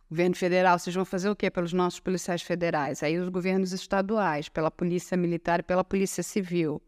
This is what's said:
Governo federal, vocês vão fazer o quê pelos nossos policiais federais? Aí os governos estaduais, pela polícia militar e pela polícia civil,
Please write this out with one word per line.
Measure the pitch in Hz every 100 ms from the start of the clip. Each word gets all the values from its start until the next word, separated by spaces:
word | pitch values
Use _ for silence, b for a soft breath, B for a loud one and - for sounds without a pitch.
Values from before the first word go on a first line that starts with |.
| _
Governo | 160 180 175
federal, | 185 180 185 175
vocês | - 180
vão | 185
fazer | 190 196
o | 202
quê | 190
pelos | 185 170
nossos | 180 180 -
policiais | - 185 - 175
federais? | - 170 170 156 139 143
Aí | 151 170
os | 180
governos | 190 185 190 185
estaduais, | 190 - 196 196 220 185 147 156
pela | - 156
polícia | - 175 175 - 180
militar | 170 170 - 175
e |
pela | - 185
polícia | 185 196 190 -
civil, | 170 214 180 175 156 151